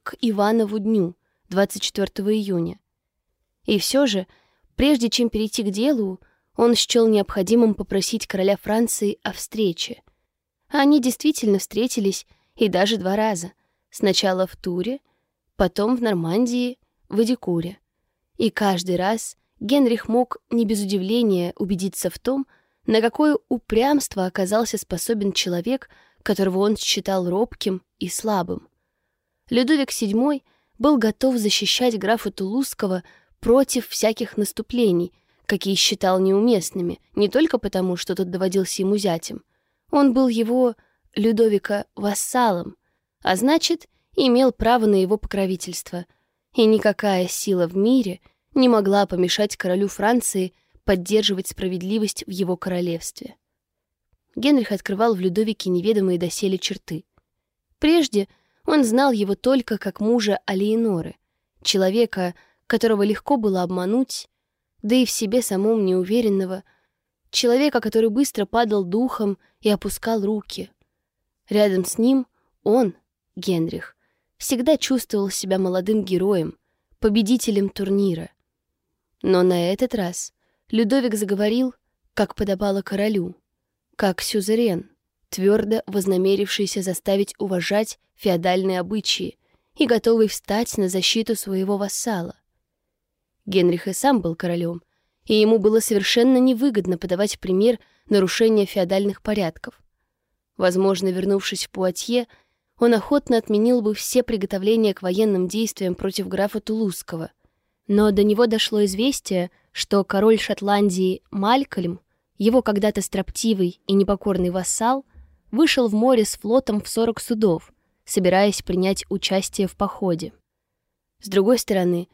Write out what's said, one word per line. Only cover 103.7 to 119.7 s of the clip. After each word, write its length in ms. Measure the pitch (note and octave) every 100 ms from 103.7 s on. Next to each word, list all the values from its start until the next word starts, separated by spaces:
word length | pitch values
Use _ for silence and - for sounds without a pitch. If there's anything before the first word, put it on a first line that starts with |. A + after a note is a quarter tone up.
| B3
бы 120 | G#3+
все 280 | G#3 - B3+
приготовления 720 | B3 A3 F#3+ G3 G3 A3+ G#3+
к 80 | F#3
военным 460 | F#3 F#3 A3 F#3+ F3+
действиям 480 | G#3 A3+ - F#3 F3
против 320 | F#3+ G3 F#3
графа 320 | F#3+ G3+ G#3+
Тулузского. 720 | - A3 G#3 E3+ - E3 D#3+ _ _ _ _ _ -
Но 240 | G3+ G#3
до 120 | G3+
него 240 | G#3 G#3 A#3+
дошло 360 | A3 - G#3+ G#3
известие, 640 | F#3+ C4 - - F#3 F3 _ _
что 320 | - - G3+
король 360 | F#3+ G3 G#3+ A3
Шотландии 800 | - G3+ G3+ G3+ G3+ F3+ F#3 F#3+ -
Малькольм, 720 | G3+ G3+ C4 C#4 - F3+ F3 _ _ _ -
его 240 | G3+ B3
когда-то 400 | A3+ G3+ G#3+ G#3
строптивый 800 | - F#3+ - - A3+ G3 F3 - -
и 80 |
непокорный 560 | G3 G3 G3 G#3 F#3 F3+
вассал, 560 | F#3 F3 - A3+ C4+ - - - _ -
вышел 360 | A3+ D#4+ C4+ A#3
в 60 |
море 320 | G#3 B3 B3 G#3
с 100 | -
флотом 460 | G#3 B3 - G#3
в 60 | -
сорок 340 | A3 A#3 A3+
судов, 500 | - A3 G#3+ E3 - _ _ _
собираясь 580 | - G3+ F3+ F#3 G3+ -
принять 440 | - F3+ F#3+ F#3+ -
участие 580 | G3 - G3 - -
в 80 | F#3+